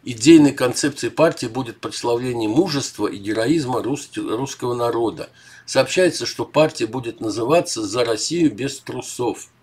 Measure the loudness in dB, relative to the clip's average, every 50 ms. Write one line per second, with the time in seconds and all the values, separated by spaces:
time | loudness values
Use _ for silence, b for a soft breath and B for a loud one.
0 | _ -10 -8 2 8 10 10 10 10 8 4 2 0 0 0 0 -2 -2 -4 -2
1 | -6 -6 2 2 2 2 2 -2 -8 -6 -4 -6 -6 -6 -10 _ -12 -10 -10 -4
2 | -2 -2 -2 0 -2 -4 -4 -2 -2 2 2 2 2 2 0 -4 -4 -6 -6 -4
3 | -4 -4 -4 -6 -6 -4 -2 0 2 2 2 2 0 0 -2 -2 -2 -2 -4 -4
4 | -6 -10 -10 -8 -6 -4 -4 -4 -4 -6 -8 -6 -6 -4 -2 -2 -2 -2 0 0
5 | -2 -2 -2 -6 -12 -14 B B B B B B B B 0 0 0 2 2 2
6 | 2 2 2 -2 -6 -8 -6 -6 -8 -2 2 2 2 2 2 -4 -4 -4 -4 -6
7 | -6 -8 -10 -8 -8 -6 -4 -4 0 2 2 2 2 0 -6 -6 -6 -4 -2 -2
8 | 0 0 0 -2 -2 -4 0 2 2 2 2 0 -6 -6 -6 -8 _ -10 -10 -10
9 | -10 -10 -8 -4 -4 -4 -4 -6 -12 _ _ _